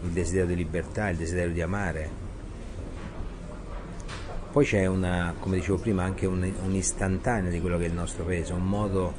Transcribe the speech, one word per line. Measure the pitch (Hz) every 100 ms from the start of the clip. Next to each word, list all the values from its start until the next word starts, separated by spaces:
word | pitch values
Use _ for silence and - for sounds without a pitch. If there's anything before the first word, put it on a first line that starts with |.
il | 85
desiderio | 85 85 95 90
di | 87
libertà, | 82 85 82 - 104
il | 85
desiderio | 80 90 87
di | 85
amare. | 82 101 98 78 76 - 92 - - - - - - - - - - - - - - - - - - - - - -
Poi | 143 135
c'è | 104 95
una, | 92 90 90 87 82
come | - 95
dicevo | 82 95
prima, | 113 95
anche | 90 92 95
un, | 92 92 95
un'istantanea | 95 95 90 - 98 92 127 117 90
di | 87
quello | 87 87
che | 85
è |
il |
nostro | 85 85 -
paese, | 85 90 78
un | 90 92
modo | 101 104 95 90